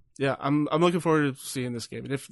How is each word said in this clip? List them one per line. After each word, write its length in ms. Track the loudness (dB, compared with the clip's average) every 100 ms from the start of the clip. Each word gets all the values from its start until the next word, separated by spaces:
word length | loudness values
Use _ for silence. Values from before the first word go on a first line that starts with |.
| -16 -4
yeah, 180 | -2 0
I'm, 300 | 0 0 2
I'm 120 | 4
looking 180 | 4 4
forward 340 | 2 2 2
to 80 | -2
seeing 300 | -8 -6 -4
this 160 | -6 -8
game. 160 | -10
And 100 | -6
if, 160 | -6 -6